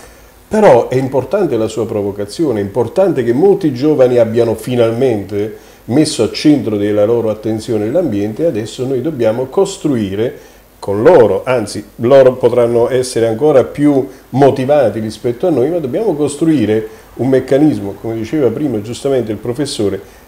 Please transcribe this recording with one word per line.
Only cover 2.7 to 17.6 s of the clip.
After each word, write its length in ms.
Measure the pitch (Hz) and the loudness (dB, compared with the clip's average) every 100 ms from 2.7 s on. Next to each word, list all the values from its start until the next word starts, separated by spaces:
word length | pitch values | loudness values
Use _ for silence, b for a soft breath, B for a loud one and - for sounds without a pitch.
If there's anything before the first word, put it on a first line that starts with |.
| 127 113 185 190 135 | -2 -2 0 0 0
che 100 | 117 | 0
molti 400 | 120 196 185 156 | 2 4 2 0
giovani 460 | 120 151 139 127 123 | 0 0 4 4 4
abbiano 380 | 110 120 113 107 | 2 2 0 -2
finalmente 1000 | - 120 113 113 131 107 95 101 107 104 B B | -2 0 0 2 0 0 -4 -6 -6 -8 B B
messo 380 | - 127 151 - | -2 0 0 0
al 80 | 107 | -2
centro 440 | - 151 143 110 107 | 0 2 2 0 -2
della 280 | 101 104 | 0 2
loro 260 | 104 117 107 | 2 2 0
attenzione 600 | 107 110 110 110 110 107 | -4 -4 -6 -4 -2 0
l'ambiente 500 | 160 165 101 104 110 | 0 -2 -2 -4 -2
e 40 | 165 | -2
adesso 380 | 110 117 - 127 | -2 -6 -8 -4
noi 140 | 131 | -4
dobbiamo 460 | 139 143 110 113 131 | -4 -2 0 0 -2
costruire 1040 | - 190 - 160 123 98 98 123 B B B B _ | -2 -2 -2 -2 -2 -2 -2 -4 B B B B _
con 220 | - 101 | -6 0
loro, 400 | 135 170 107 95 | 4 4 4 2
anzi 400 | - 127 104 113 - - | -2 -4 -4 -10 -12 -6
loro 360 | 120 135 127 | 4 6 6
potranno 560 | 123 120 120 117 120 123 | 4 0 2 2 2 0
essere 380 | 127 127 117 113 | 0 -2 0 0
ancora 340 | 110 151 135 | 2 4 4
più 420 | 113 - 147 139 - B B | 2 0 2 2 -2 B B
motivati 680 | 127 135 135 127 147 117 110 | 4 4 4 2 2 2 -2
rispetto 480 | 110 - 120 117 185 | -8 -6 -6 -2 0
a 40 | |
noi, 200 | 139 135 | 2 0
ma 80 | 175 | -2
dobbiamo 360 | 139 156 226 | -4 -2 -2
costruire 760 | 147 143 - 165 151 104 107 107 B B | -2 -2 0 0 2 2 0 -2 B B
un 140 | - 123 | -4 0
meccanismo, 680 | 131 127 135 | 0 2 2